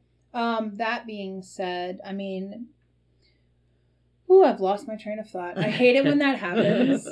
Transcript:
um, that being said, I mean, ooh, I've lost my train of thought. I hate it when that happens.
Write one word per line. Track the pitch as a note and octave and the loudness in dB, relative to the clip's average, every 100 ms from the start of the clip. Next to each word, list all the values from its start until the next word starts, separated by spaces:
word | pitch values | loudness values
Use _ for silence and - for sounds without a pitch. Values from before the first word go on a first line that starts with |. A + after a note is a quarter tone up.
| _ _ _ | _ _ _
um, | B3 A#3 A3+ A3 G3+ | -4 -2 -2 -4 -6
that | A3+ A#3 A#3 | -4 -6 -8
being | G#3 G3 F#3+ | -10 -10 -10
said, | F#3 - F3+ F3+ F3+ F#3 G3 | -14 -8 -6 -6 -8 -10 -10
I | |
mean, | G3 G3 F#3+ G3 A3+ A#3+ _ _ _ _ _ _ _ _ _ _ _ _ _ _ _ - | -10 -8 -8 -10 -12 -16 _ _ _ _ _ _ _ _ _ _ _ _ _ _ _ 6
ooh, | F#4+ | 8
I've | D4+ A3+ | 8 4
lost | F#3+ G3+ A3+ | -2 -2 -6
my | G#3+ | -12
train | G#3 G#3+ | -10 -10
of | G#3+ | -10
thought. | F3+ F3 F3+ | -10 -10 -4
I | G#3+ | -4
hate | A3 B3 C4 | 4 4 6
it | C#4+ | 4
when | C#4+ | 2
that | C#4 C4 | 2 0
happens. | G3+ A3 - B3 C4 C#4 - | -2 0 2 2 2 0 -4